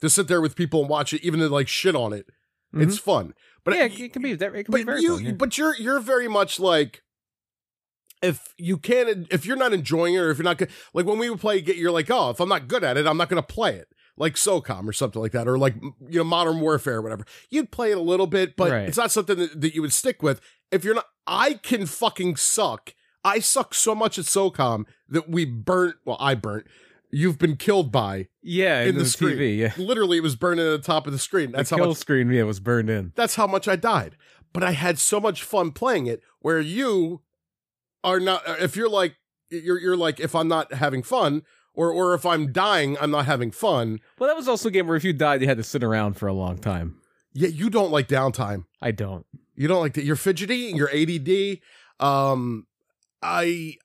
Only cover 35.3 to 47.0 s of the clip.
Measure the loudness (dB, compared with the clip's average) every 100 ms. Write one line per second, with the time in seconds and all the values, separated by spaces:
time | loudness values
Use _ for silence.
35.3 | -2 -2 0 0 -2 0 0 -2 -6 _
36.3 | _ -2 0 0 -2 0 0 -2 -6 _
37.3 | _ _ _ _ _ _ _ -2 0 2
38.3 | 0 -2 -4 -4 -2 0 2 0 -4 _
39.3 | _ _ -6 -2 0 0 2 0 -2 -2
40.3 | 0 0 0 -2 -2 -2 -2 -2 0 2
41.3 | 0 -6 _ _ -2 0 2 2 2 2
42.3 | 0 0 0 2 2 0 0 0 0 0
43.3 | 0 -2 -2 0 2 0 -4 -10 -2 0
44.3 | 0 0 0 0 0 2 2 0 2 2
45.3 | 4 2 0 -2 -2 0 2 0 -2 -2
46.3 | -2 -4 -4 -4 -4 -6 -10